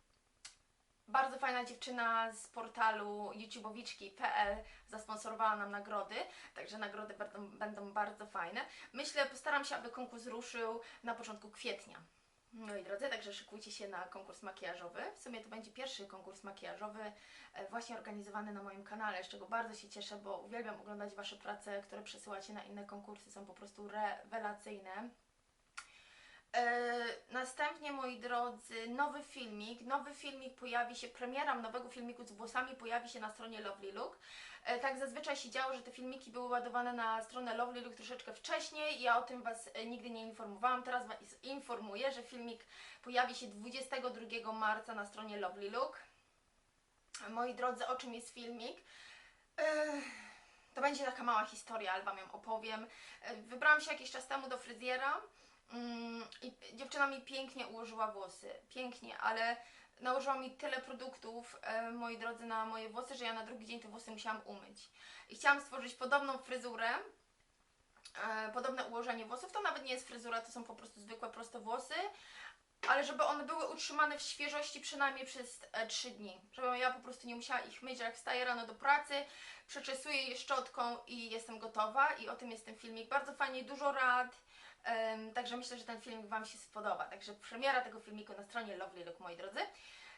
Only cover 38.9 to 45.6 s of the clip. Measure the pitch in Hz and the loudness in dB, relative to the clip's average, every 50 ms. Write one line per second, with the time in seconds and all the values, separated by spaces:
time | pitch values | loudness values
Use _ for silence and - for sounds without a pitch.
38.9 | 302 240 247 240 233 247 247 - 254 247 226 233 226 220 - - - 220 226 233 | 0 4 8 8 8 8 6 2 -4 -4 -2 -2 -2 -4 -6 -8 -6 -4 -4 -4
39.9 | 247 226 208 240 233 226 220 226 220 - 220 208 202 190 233 254 254 247 247 254 | -4 -6 -6 -6 -6 -6 -6 -8 -8 -8 -8 -8 -2 4 6 6 6 4 2 2
40.9 | 247 247 214 214 214 - - - - - - 262 277 277 - - 233 202 220 208 | 0 0 0 -2 -6 -8 -10 -14 -16 -10 -6 -4 -4 -4 -4 -4 -4 -4 -2 -2
41.9 | 196 226 269 277 262 247 226 - 254 247 233 233 233 233 - - - - - - | 0 2 2 2 2 0 -6 -8 -8 -6 -6 -6 -6 -8 -12 -16 -18 -16 -16 -16
42.9 | - - - 247 247 247 247 240 240 - 247 208 202 202 214 247 262 269 262 - | -16 -12 -4 2 6 6 6 6 4 -2 -6 -8 -8 -8 -8 -6 -4 -4 -2 0
43.9 | 269 254 247 247 214 226 226 208 226 226 226 220 220 220 214 214 214 220 - 240 | 0 0 0 0 -2 -2 -6 -4 -4 -2 -2 0 0 4 6 6 6 4 2 -4
44.9 | 226 208 208 208 - 214 220 214 208 208 196 180 185 202 | -2 -2 -4 -4 -4 -8 -6 -4 -2 0 0 0 0 -2